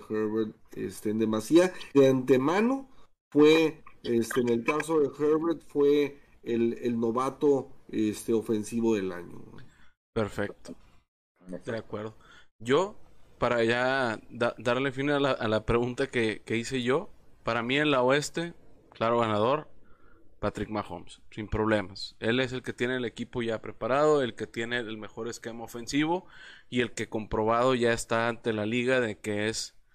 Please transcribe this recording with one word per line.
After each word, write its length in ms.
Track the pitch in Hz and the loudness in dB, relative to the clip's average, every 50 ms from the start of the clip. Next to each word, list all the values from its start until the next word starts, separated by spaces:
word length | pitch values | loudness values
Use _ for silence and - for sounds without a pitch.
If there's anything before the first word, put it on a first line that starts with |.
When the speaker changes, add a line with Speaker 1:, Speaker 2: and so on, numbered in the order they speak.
| - - | -4 -6
Speaker 1:
Herbert, 460 | 110 107 107 107 107 110 110 107 - - - - | -4 -2 -2 -2 0 -2 -2 -2 -4 -14 -20 -18
este, 380 | - 107 107 101 98 - - 107 | -12 -8 -8 -8 -8 -6 -4 -2
en 100 | 107 110 | 0 0
demasía. 540 | 113 110 110 107 - - 151 170 180 185 - - - - - | 0 2 0 -2 0 4 6 6 6 6 0 -6 -12 2 6
De 140 | 139 135 135 | 6 8 8
antemano, 840 | 131 131 123 127 131 127 131 151 175 202 226 240 269 269 269 - - - - - _ _ _ _ - | 6 4 4 4 4 4 4 2 2 2 2 2 0 -2 -6 -12 -20 -20 -20 -20 _ _ _ _ 4
fue, 500 | 147 147 151 156 160 160 151 - - - - - - - | 6 8 8 8 6 4 2 0 -4 -18 -20 -20 -12 -4
este, 360 | - 120 117 113 - - 131 | 0 0 2 0 2 0 0
en 80 | 120 120 | 2 2
el 160 | 117 117 117 | 2 0 0
caso 380 | - 151 151 147 156 165 156 | -2 -2 -2 -2 0 2 2
de 60 | 143 131 | 2 2
Herbert, 540 | - - 147 151 156 156 160 170 160 143 - - | 0 -2 0 2 2 2 2 -2 -4 -4 -6 -8
fue... 520 | - 143 143 143 147 147 143 139 143 - - _ _ - | 0 2 4 4 6 4 2 0 -2 -10 -20 _ _ -16
El, 360 | - - 117 117 117 117 117 - | -6 -2 0 2 2 0 0 -2
el 160 | - 123 120 113 | -4 -2 -2 0
novato, 720 | 117 117 113 123 127 135 135 - 156 143 139 131 123 - - - - - | 0 0 0 0 -2 -2 -2 2 4 4 4 4 0 -6 -14 -20 -16 -8
este, 400 | - 110 110 107 101 - - - | -2 0 0 0 0 -4 -2 0
ofensivo 640 | 117 110 104 - 113 107 104 - 120 117 113 113 110 | 0 0 0 0 -2 -2 -2 -4 -4 0 2 2 2
del 160 | 101 95 92 | 2 0 -4
año. 320 | 87 87 87 - - - - - - - - - - _ - - _ _ _ _ - | -6 -8 -12 -14 -16 -16 -16 -16 -16 -18 -18 -18 -20 _ -20 -20 _ _ _ _ -4
Speaker 2:
Perfecto. 600 | 113 107 101 - - 101 101 - _ - - - - - - _ - _ _ _ _ _ _ _ _ | -4 -4 -4 -4 -6 -8 -8 -8 _ -16 -18 -18 -18 -20 -20 _ -20 _ _ _ _ _ _ _ _
Speaker 3:
Perfecto. 320 | 92 92 90 - - 123 113 | -16 -14 -14 -12 -10 -8 -8
Speaker 2:
De 40 | 110 | -8
acuerdo. 380 | 104 - - 107 107 110 110 - - - - - - - _ _ | -8 -10 -10 -10 -10 -10 -12 -16 -20 -20 -20 -20 -20 -20 _ _
Yo, 360 | 107 120 135 160 190 208 226 - - - - - - - - - | -2 2 2 2 2 0 -6 -14 -18 -20 -20 -20 -20 -20 -8 -4
para 220 | 135 120 123 120 117 | -2 0 2 2 2
ya 560 | 113 120 123 127 131 135 135 131 117 107 98 - - | 2 2 2 2 0 2 2 0 0 -2 -4 -10 -14
da-, 260 | - 113 120 120 - - | -6 -2 -2 -2 -2 -2
darle 360 | 113 123 120 127 139 139 - | -2 0 0 0 0 -2 -2
fin 160 | 135 139 147 | -2 -2 0
a 100 | 143 143 | 0 2
la, 120 | 143 135 | 2 0
a 180 | 131 - 123 107 | 0 0 0 0
la 160 | 107 110 - | 0 0 0
pregunta 420 | - 117 120 123 127 123 - 139 131 | 2 0 0 0 0 -2 -4 -4 -2
que, 360 | - 123 113 110 101 - - | 0 0 0 0 -2 -4 -6
que 100 | - 113 | -4 -4
hice 260 | 113 117 120 135 131 | -4 -4 -4 -4 -4
yo, 280 | 120 123 131 151 - - - - - - - - - | 0 0 0 0 -2 -4 -14 -20 -20 -20 -20 -10 -6
para 180 | 113 117 120 | -2 -2 -2
mí 160 | 113 120 131 143 | 0 0 0 2
en 140 | 151 151 | 2 2
la 100 | 143 127 123 | 4 4 4
oeste, 500 | 127 135 147 147 - - 165 170 170 - - - - - - - - | 4 4 2 0 -2 -4 -6 -6 -6 -8 -14 -20 -20 -20 -20 -20 -20
claro 280 | - - 113 113 120 120 | -6 -2 0 2 2 2
ganador, 480 | 117 110 107 104 107 120 139 151 151 - - - - - - _ - - - - - - - - | 2 2 2 2 4 2 2 0 -2 -8 -16 -20 -18 -20 -20 _ -20 -20 -20 -20 -20 -20 -14 -6
Patrick 300 | - 104 - - 104 - | -6 -4 -4 -4 -6 -4
Mahomes, 520 | 107 104 101 - 90 85 90 - - - - - | -4 -6 -4 -6 -8 -12 -12 -14 -18 -18 -20 -18
sin 160 | - - 107 98 | -12 -12 -8 -4
problemas. 680 | - 107 107 110 110 104 98 98 101 101 - - - - | -2 0 2 4 4 2 2 -2 -8 -12 -12 -12 -10 -6
Él 200 | 117 113 117 127 | -2 -2 0 0
es 140 | 131 120 127 | 0 -2 -4
el 80 | 127 | -8
que 120 | - 117 110 | -8 -8 -4
tiene 240 | - 123 123 131 127 | -4 -2 -2 -2 -2
el 80 | 123 | -4
equipo 360 | 110 - - 117 - - 127 | -6 -6 -8 -10 -8 -6 -6
ya 200 | 117 113 110 107 | -4 -4 -4 -4
preparado, 600 | - - - - 113 113 127 143 151 151 151 143 | -6 -10 -10 -8 -4 -2 0 2 4 4 4 2
el 140 | 131 117 104 | 2 0 -4
que 100 | - 110 | -6 -8
tiene 320 | - - 117 117 117 120 123 | -8 -6 -8 -6 -4 -4 -4
el 200 | 117 107 110 107 | -4 -6 -8 -10
mejor 300 | 107 98 - 117 113 120 | -12 -12 -10 -10 -10 -8
esquema 360 | 113 - - 120 113 117 113 | -10 -10 -12 -12 -12 -12 -12
ofensivo 640 | 110 - 117 117 - 139 147 151 160 175 185 - - - - - - - - - - | -12 -12 -12 -10 -4 0 0 2 2 0 -2 -4 -8 -20 -20 -20 -20 -20 -20 -16 -6
y 120 | 120 123 | -2 -2
el 100 | 120 110 | -2 -2
que 180 | - - 110 - | -2 -6 -8 -4
comprobado 640 | - 113 107 - - 107 107 110 117 117 123 131 131 | -4 -6 -6 -4 -2 0 0 2 2 4 4 4 4
ya 200 | 120 120 117 117 | 4 4 2 2
está 340 | 113 - - 117 113 117 120 | 0 0 -2 0 0 0 0
ante 260 | 113 - - 120 110 | -2 -2 -4 -2 -2
la 140 | 107 104 107 | -2 -2 0
liga 320 | 117 123 120 127 131 127 | 0 0 2 2 2 2
de 180 | 120 110 104 - | 2 0 -4 -6
que 300 | - 107 104 104 104 110 | -6 -4 -2 0 -2 -2
es, 280 | 110 - - - _ - - _ | -2 -4 -8 -10 _ -20 -20 _